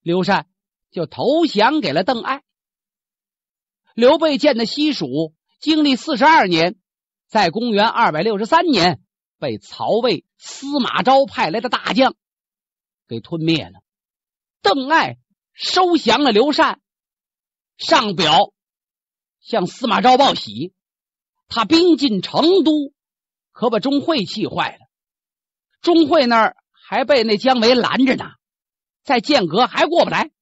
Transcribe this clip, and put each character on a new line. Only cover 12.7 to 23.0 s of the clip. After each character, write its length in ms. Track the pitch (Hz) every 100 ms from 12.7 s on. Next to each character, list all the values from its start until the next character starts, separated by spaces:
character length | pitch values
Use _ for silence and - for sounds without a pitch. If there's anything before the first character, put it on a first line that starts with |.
| _ _ _ _
给 140 | 113
吞 200 | - 170
灭 240 | 160 160 90
了。 140 | 92 _ _ _ _ _ _ _ _
邓 280 | 403 320 262
艾 300 | 320 151 123 _ _ _
收 440 | _ - - 359 330
降 280 | - 226
了 80 | 285
刘 180 | 208 277
禅， 280 | 302 285 202 _ _ _ _ _ _ _ _ _ _
上 400 | - 233 220 160
表 360 | 156 160 151 _ _ _ _ _ _ _ _ _
向 260 | - 226 180
司 200 | - 247
马 140 | 196
昭 180 | 214 254
报 160 | 269
喜。 400 | 170 - 104 170 _ _ _ _ _ _ _ _
他 160 | -
兵 320 | 220 330 359 294
进 260 | 277 202
成 420 | - 165 294 381
都， 280 | 311 302 277 _